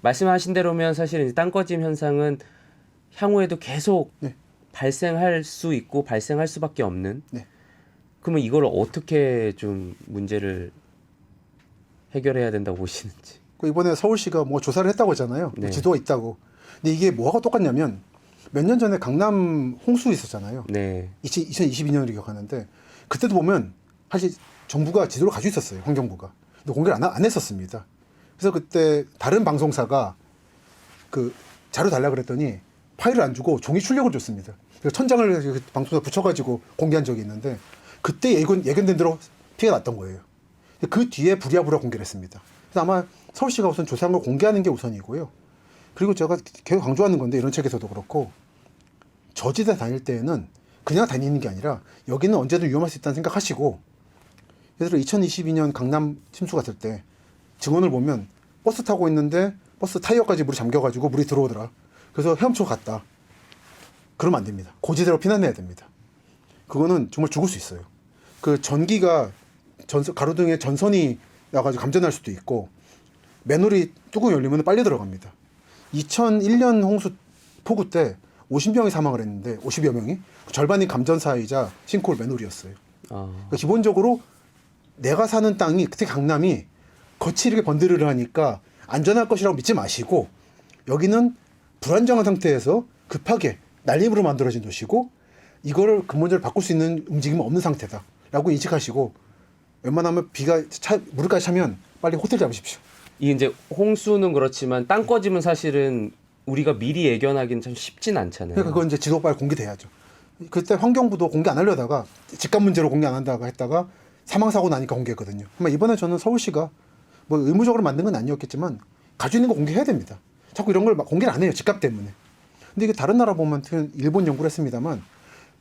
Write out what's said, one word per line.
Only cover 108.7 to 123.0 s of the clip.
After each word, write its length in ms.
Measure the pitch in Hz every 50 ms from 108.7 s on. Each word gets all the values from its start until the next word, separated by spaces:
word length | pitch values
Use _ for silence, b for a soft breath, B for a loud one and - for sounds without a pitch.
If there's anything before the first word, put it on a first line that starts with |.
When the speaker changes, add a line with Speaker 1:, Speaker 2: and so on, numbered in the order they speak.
| 147
Speaker 2:
그건 120 | 175 175
이제 100 | 160 147
지도 240 | 143 - 151 160 160
빨리 160 | 151 160 139
공개돼야죠. 520 | - 139 143 143 - 110 104 101 98 - - b b b b b b b b b _ 175 160
그때 240 | - 175 175 - 214
환경부도 540 | 185 202 240 247 254 247 233 202 160 175 156
공개 220 | 151 156 165 190
안 80 | 139 151
하려다가 480 | 185 208 185 135 120 117 147 131 107 - - - - - - -
집값 240 | - 147 - 208
문제로 260 | 202 196 180 170 156 143
공개 180 | 131 151 151
안 80 | 139 131
한다고 320 | 131 135 135 127 113 123
했다가 420 | 123 123 - 127 120 151 170 180 185 b b b b b b b
사망사고 440 | - - 202 220 220 208 202 180 180
나니까 260 | 151 131 135 123 -
공개했거든요. 520 | 127 127 120 117 107 110 95 101 101 101 - _ -
아마 100 | 175 160
이번에 280 | 143 151 208 226 233
저는 220 | - 185 170 175 170
서울시가 520 | - 220 240 233 - 208 147 147 165 156 - b b b b b b b b b b
뭐 120 | - 147 151
의무적으로 440 | 139 139 165 196 240 240 233 226
만든 220 | 208 147 135 147 175
건 120 | 214 185
아니었겠지만 640 | 113 113 135 143 143 143 - - 135 170 175 123 104 - _ b b b b b _
가지고 200 | - 135 165 233
있는 100 | 247 254
거 60 | 196
공개해야 300 | 147 147 147 160 214 285
됩니다. 340 | 285 214 131 95 - 104 - _ _ _ b b b b
자꾸 160 | - 202 208
이런 140 | 190 185 202
걸 100 | 226 208
막 120 | 151 -
공개를 260 | - 156 175 240 240
안 100 | 123 131
해요. 100 | 185 180
집값 260 | 139 - - - 202 202
때문에. 280 | - 131 113 104 101 101 98 _ _ _ _ _ _ b b b b b b
근데 120 | 196 220
이게 60 | 214
다른 260 | 214 -